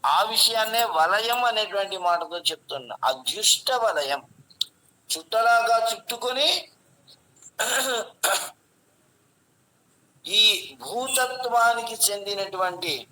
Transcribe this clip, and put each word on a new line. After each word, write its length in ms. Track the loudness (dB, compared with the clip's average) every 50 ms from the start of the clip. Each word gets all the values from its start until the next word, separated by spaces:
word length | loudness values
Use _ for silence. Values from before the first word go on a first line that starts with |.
| 2
ఆ 180 | 2 4 4 2
విషయాన్నే 600 | 2 2 2 2 2 2 0 -2 0 0 0 0
వలయం 600 | 0 2 2 2 2 2 0 0 0 0 0 0
అనేటువంటి 540 | 0 0 0 -4 -2 -2 -4 -4 -4 -6 -4
మాటతో 400 | 0 0 0 0 -2 -6 -10 -4
చెప్తున్నా. 600 | -4 -4 -4 -4 _ -12 -12 -12 -10 -12 -10 -2 -2
అధ్యుష్ట 680 | -2 -2 -2 -6 -8 -6 0 2 2 2 2 0 -2
వలయం, 540 | 0 2 2 0 0 0 -2 -2 -4 -6 -6 -14 _ _ -20 _ -8 _ -8 -8 _ _ _ _ _ _ _ _ -8 -8
చుట్టలాగా 760 | -6 _ -2 2 4 4 4 4 4 2 2 2 2 -2 -4
చుట్టుకొని 760 | -6 -8 -10 -10 -6 -4 -4 0 2 2 2 2 0 -4 -10 _ _ _ _ _ _ _ _ -20 _ _ _ _ _ -20 -20 _ -6 -4 -2 0 -2 0 0 -2 -4 -4 -8 -10 _ -2 0 0 0 -2 -8 -14 _ _ _ _ _ _ _ _ _ _ _ _ _ _ _ _ _ _ _ _ _ _ _ _ _ _ _ _ _ _ _ _ _ _
ఈ 520 | -2 2 4 6 6 4 2 -2 -10 -16 -14
భూతత్వానికి 1120 | -10 -6 -4 -4 -2 0 0 0 0 0 -2 -4 -4 2 4 6 6 6 4 2 -2 -6 -2
చెందినటువంటి 1120 | 0 0 0 0 -2 -4 -6 -4 -4 -4 -4 -2 -2 -2 -2 -2 -4 -4 -4 -4 -4 -8 _